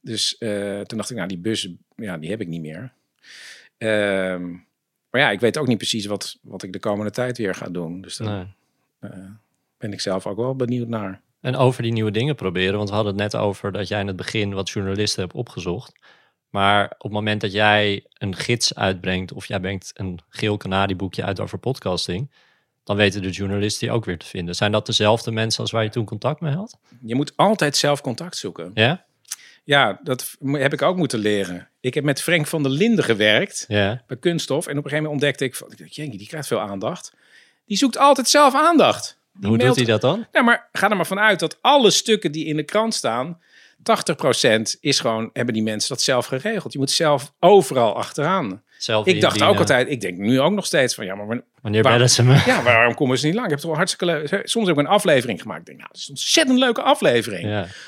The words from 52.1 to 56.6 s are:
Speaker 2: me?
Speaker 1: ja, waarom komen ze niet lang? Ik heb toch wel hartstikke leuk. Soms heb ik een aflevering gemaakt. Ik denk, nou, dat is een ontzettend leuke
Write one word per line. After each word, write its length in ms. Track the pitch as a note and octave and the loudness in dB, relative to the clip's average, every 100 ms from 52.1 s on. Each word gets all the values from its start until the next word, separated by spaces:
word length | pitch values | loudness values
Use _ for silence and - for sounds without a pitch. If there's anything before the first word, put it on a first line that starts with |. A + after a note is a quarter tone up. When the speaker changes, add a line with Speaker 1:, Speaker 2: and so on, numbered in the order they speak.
| - | 6
Speaker 2:
me? 180 | A#2+ C#3 A#3 | 6 6 6
Speaker 1:
ja, 180 | B3+ | 4
waarom 300 | A#2+ A2+ A#2+ A#2+ | 4 6 4 4
komen 220 | C#3 B2+ | 0 2
ze 80 | D3 | 0
niet 80 | |
lang? 120 | G3+ A#3+ | 0 -2
Ik 60 | |
heb 80 | C#3+ | -4
toch 100 | E3 | -2
wel 80 | D3+ | -2
hartstikke 260 | F#3 - F3 | -2 0 -2
leuk. 280 | D#3 D3+ G3 - | -2 -2 -4 -2
Soms 200 | A#3 G3 | 0 2
heb 100 | D3+ | 2
ik 40 | |
een 60 | D3 | 4
aflevering 520 | G3+ G3 C#3+ A#2+ G2 | 4 6 4 2 -4
gemaakt. 180 | A2 E2+ | -8 -12
Ik 60 | B2 | -14
denk, 120 | - | -20
nou, 120 | - | -20
dat 80 | - | -16
is 60 | - | -14
een 60 | |
ontzettend 440 | C#3 - - C#4+ | -8 0 2 4
leuke 220 | B3+ | 4